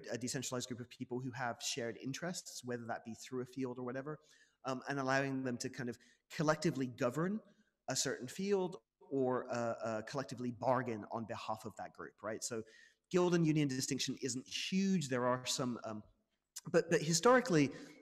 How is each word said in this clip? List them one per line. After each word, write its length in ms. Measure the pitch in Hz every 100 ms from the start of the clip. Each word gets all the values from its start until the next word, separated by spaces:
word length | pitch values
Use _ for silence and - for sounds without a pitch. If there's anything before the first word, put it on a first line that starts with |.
| 104
a 40 | 117
decentralized 520 | 123 139 120 127 -
group 100 | 120
of 100 | 123
people 280 | - 127 123
who 140 | 131
have 240 | 117 123 113
shared 380 | - - 117 107
interests, 600 | 127 135 165 - - -
whether 220 | 123 120
that 200 | 113 107
be 100 | 113
through 280 | 110 - 127
a 20 |
field 340 | 123 139 127 123
or 40 |
whatever, 380 | 127 131 139 151 _ _ _ _
um, 160 | 131 131 123
and 120 | 143
allowing 420 | 131 135 139 135
them 140 | 131 120
to 120 | 127
kind 200 | 127 123
of 100 | 117 _ _ _
collectively 560 | - 147 160 170 131 127
govern 540 | 117 123 127 180 214 - _ _ _ -
a 80 | 135
certain 320 | 135 113 123
field 480 | - 196 196 185 185 _ _ -
or, 360 | 139 127 123 -
uh, 240 | 120 117 113
uh, 180 | 113 110
collectively 500 | 107 143 131 120 123
bargain 520 | 117 117 127 120 110 98
on 140 | 113
behalf 400 | 110 110 - 107
of 100 | 110 -
that 160 | 90
group, 200 | 82 82 -
right? 220 | 101 110
So 180 | - 113 - - - _ _
guild 240 | 180 180
and 100 | 170
union 220 | 160 151 143
distinction 500 | 131 131 127 - 123
isn't 240 | 135 123 -
huge. 640 | - - 190 196 190 135
There 180 | 127 123
are 180 | 127 127
some, 320 | - 127 117
um, 180 | 110 107 - _ _ _ _ - -
but, 180 | 175 -
but 120 | 160
historically, 720 | 151 165 240 254 240 165 139 - - -